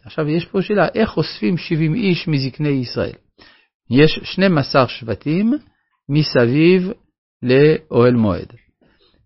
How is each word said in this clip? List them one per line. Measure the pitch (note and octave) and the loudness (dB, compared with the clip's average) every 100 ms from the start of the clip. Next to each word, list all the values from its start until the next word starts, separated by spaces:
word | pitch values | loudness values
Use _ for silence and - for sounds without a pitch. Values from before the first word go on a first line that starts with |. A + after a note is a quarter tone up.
עכשיו | A2+ - D3+ | -12 -6 -4
יש | E3 | -4
פה | E3+ G3 | -4 -4
שאלה, | F3+ G#3 D#3 | -2 0 0
איך | - A3 - | -2 -2 -4
אוספים | D3 - G#3+ F3 | -6 -4 -4 -2
שבעים | - D#3 D#3 | -4 -2 -2
איש | G3+ G3 E3+ E3 | 0 0 -2 -2
מזקני | C#3+ C3 - D3 | -4 -4 -4 -2
ישראל? | C3+ A#2+ A#2+ F2+ - _ _ _ _ _ _ - | -2 -4 -6 -6 -8 _ _ _ _ _ _ -2
יש | B2 D#3 - | 4 4 2
שנים | - - F#3+ D3+ | -6 0 2 2
עשר | B2+ C#3+ A#2+ | 0 0 0
שבטים | - A2+ G#2 D3 E3+ A3 D4 - _ _ _ - | -2 -10 -8 -4 -2 -2 -4 -8 _ _ _ -2
מסביב | D3 D3 C3 A#2 C#3+ E3+ F#3 F#3 - _ _ _ _ | 0 2 2 2 4 4 4 0 -8 _ _ _ _
לאוהל | B2 C3 D3+ D#3 - A#2+ B2 | 2 4 4 2 -2 2 4
מועד. | B2 G#2+ F2 - - _ _ _ _ _ _ | 4 0 -2 -8 -18 _ _ _ _ _ _